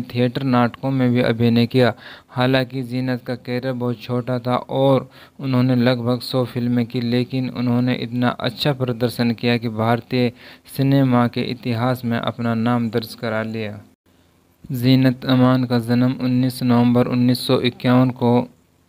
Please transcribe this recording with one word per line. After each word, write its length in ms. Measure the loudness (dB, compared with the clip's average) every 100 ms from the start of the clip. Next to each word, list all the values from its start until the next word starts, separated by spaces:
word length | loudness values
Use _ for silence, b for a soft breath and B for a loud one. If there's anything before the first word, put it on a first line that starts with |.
| -2
थिएटर 380 | 0 0 0 0
नाटकों 460 | 2 2 -2 -4
में 180 | 0 2
भी 100 | 2
अभिनय 460 | 2 2 2 2 2
किया। 260 | 4 2 B B B _
हालांकि 540 | -2 0 0 0 -6
जीनत 400 | -6 -4 -4 -4 -6
का 80 | -10
करियर 340 | -6 -6 -4
बहुत 280 | -4 -4 -4
छोटा 380 | -4 -4 -4 -4
था 180 | -2 -4
और 520 | -2 0 2 2 -2 B B -10
उन्होंने 360 | -2 2 2 2
लगभग 420 | 2 0 -2 -4
सौ 240 | -2 -4 -2
फिल्में 400 | -4 -2 -2 -2
की, 160 | -4
लेकिन 480 | -2 -2 -2 -4 -6
उन्होंने 460 | -4 0 0 0 -2
इतना 340 | -4 -2 -2
अच्छा 440 | -2 -6 -2 -2
प्रदर्शन 580 | -2 -4 -2 -2 0 -2
किया 260 | 0 0 0
कि 120 | -2
भारतीय 600 | -2 0 0 0 0 0 B B B -10 -2
सिनेमा 500 | 2 4 4 2 2
के 140 | -2 -6
इतिहास 540 | -6 -4 -2 -2 -2 -4
में 140 | -4
अपना 340 | -4 -4 -4 -2
नाम 340 | 0 0 -2
दर्ज 240 | -4 -6 -8
करा 280 | -6 -4
लिया। 360 | -4 -6 -8 -10 -18 _ _ b b b _ _ -10
जीनत 540 | -2 4 4 4 0 0
अमान 380 | 4 4 2 2
का 140 | 0
जन्म 360 | 2 2 2 0
उन्नीस 420 | 0 0 0 0
नवंबर 440 | 2 4 4 4 2
उन्नीस 400 | 2 2 2 0
सौ 140 | 0
इक्यावन 480 | 0 -2 2 4 2
को 400 | 2 2 2 0 _ _ _